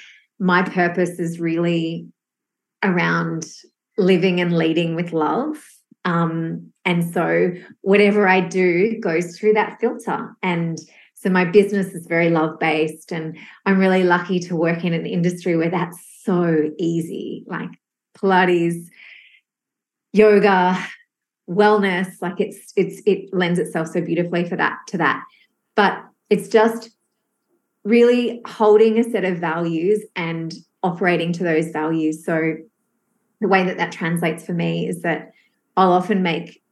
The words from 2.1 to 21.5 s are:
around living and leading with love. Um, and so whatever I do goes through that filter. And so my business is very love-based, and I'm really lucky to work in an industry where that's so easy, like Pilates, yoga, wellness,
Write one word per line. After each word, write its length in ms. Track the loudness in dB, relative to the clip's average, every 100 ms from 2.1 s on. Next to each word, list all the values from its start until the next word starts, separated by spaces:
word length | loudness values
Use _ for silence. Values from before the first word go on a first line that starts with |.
| _ _ _ _ _ _ _
around 640 | 0 0 0 -2 -2 -6 -10 -18 -20 _ _ 0
living 420 | 2 4 2 0
and 160 | 0 0
leading 380 | 0 0 -2
with 180 | -4 -4
love. 440 | -2 0 -2 -4 -8 -16 _ _ _
Um, 680 | -2 0 0 -2 -6 -8 -12 _
and 280 | -2 0 0
so 400 | -2 0 2 0 -2 -14 -6
whatever 480 | 2 4 4 4 4
I 120 | 2
do 600 | 0 0 2 2 0 0
goes 360 | -2 -2 -4 -2
through 180 | 2
that 260 | 2 0 -4
filter. 560 | -4 -4 -6 -8 -8 -8
And 360 | -4 -2 -4 -6 -12 -20 _
so 160 | -6 0
my 140 | 0 4
business 480 | 4 4 0 -4
is 120 | -8 -4
very 220 | 0 2
love-based, 840 | 2 0 -2 -2 0 -2 -6 -12
and 260 | -10 -10 -12 -20 -6
I'm 140 | 0 2
really 260 | 4 4
lucky 340 | 4 2 0 -4
to 140 | -2
work 300 | -2 0 0
in 80 | -2
an 140 | -4 -2
industry 500 | -2 -2 -2 -2 0
where 140 | 0
that's 280 | -2 -4 -8 -20 -10
so 480 | -2 0 2 0 0 -2
easy, 640 | -2 -2 -4 -8 -10 -12 -10
like 240 | -10 -10 -16 _ _ _ _
Pilates, 680 | 2 4 4 2 0 -4 -10 -20 -20 -20 -20 _ _ _ _ _ _ _ _
yoga, 640 | 4 6 6 4 4 2 0 -6 -16 _ _ _ _
wellness, 720 | -4